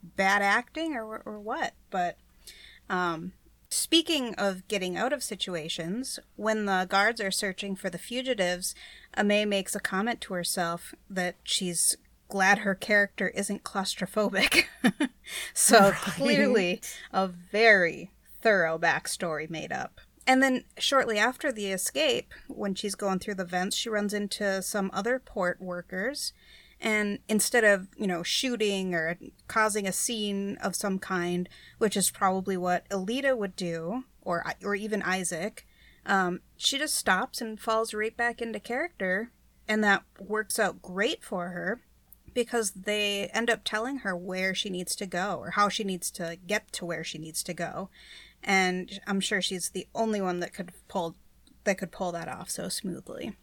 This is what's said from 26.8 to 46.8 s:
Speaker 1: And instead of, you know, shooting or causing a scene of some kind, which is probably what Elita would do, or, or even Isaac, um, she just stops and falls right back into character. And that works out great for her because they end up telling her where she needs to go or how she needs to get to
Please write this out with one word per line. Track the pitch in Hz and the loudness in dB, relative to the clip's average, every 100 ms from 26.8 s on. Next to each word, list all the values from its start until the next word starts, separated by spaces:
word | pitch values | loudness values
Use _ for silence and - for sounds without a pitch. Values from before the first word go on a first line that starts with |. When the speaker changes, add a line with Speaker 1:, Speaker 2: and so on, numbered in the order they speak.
Speaker 1:
And | 226 214 208 202 - | 0 0 0 -2 0
instead | 214 - 247 | 0 4 6
of, | 220 196 190 - | 8 6 2 -4
you | 208 | -2
know, | 175 | -2
shooting | 175 - 262 240 214 196 185 175 | -2 0 0 2 0 0 0 0
or | 160 175 - - _ | -2 -4 -10 -20 _
causing | - 220 208 196 | 2 2 2 -2
a | |
scene | 185 - 233 208 196 196 - | -2 -2 -2 -2 -2 -4 -4
of | 202 180 | -4 -2
some | 208 190 | -2 -2
kind, | - 185 175 175 180 - - - | -2 -2 0 -2 -4 -8 -20 -2
which | 220 202 | 0 2
is | 185 | 0
probably | - 196 190 185 185 | 2 2 2 0 -2
what | 180 180 - | 2 0 0
Elita | 202 185 247 269 254 | -4 -2 0 2 0
would | 202 185 | -2 -4
do, | 180 165 165 240 262 _ | -4 -4 -4 -6 -8 _
or, | - 170 - - | -4 -2 -2 -6
or | 190 | -4
even | 202 214 208 | -4 -2 -2
Isaac, | 180 185 180 165 190 - - _ - - - | 0 -2 -2 -4 -6 -8 -20 _ -20 -20 0
um, | 202 180 180 _ _ | 2 2 -2 _ _
she | - 269 | -2 0
just | 294 - | 0 0
stops | - 185 247 - | 2 2 2 -4
and | 226 220 | -8 -6
falls | - 220 226 | 0 0 0
right | 214 214 - | -2 -4 0
back | 240 233 | -2 -2
into | 226 214 | -6 -6
character. | - 240 339 _ 190 185 240 _ _ _ - | -6 -4 -4 _ 0 0 -2 _ _ _ -2
And | 214 | 2
that | 214 196 - - | 4 4 0 -20
works | 190 214 208 - | -4 -2 -2 0
out | 202 175 | 0 0
great | - 185 220 330 | -8 -2 0 -2
for | - 190 175 | -6 -6 -4
her | 175 170 240 _ _ _ - - | -4 -4 -4 _ _ _ -20 -8
because | - 233 240 220 | -2 0 0 -2
they | 196 190 208 208 202 202 | -4 -4 0 0 0 -2
end | 220 233 | -2 0
up | 220 - | 0 0
telling | 214 233 277 | -4 -4 -4
her | 202 180 | -4 -4
where | 185 185 190 | -4 -2 -2
she | 185 208 | -2 -4
needs | 180 180 - | -4 -4 -6
to | 196 | -4
go | 175 196 165 | -2 -2 -4
or | 170 | -4
how | 190 208 | 2 2
she | - | 2
needs | 202 185 - | -2 -4 -6
to | - 170 170 180 | -6 -8 -8 -4
get | 208 - | -4 -4
to | - | -10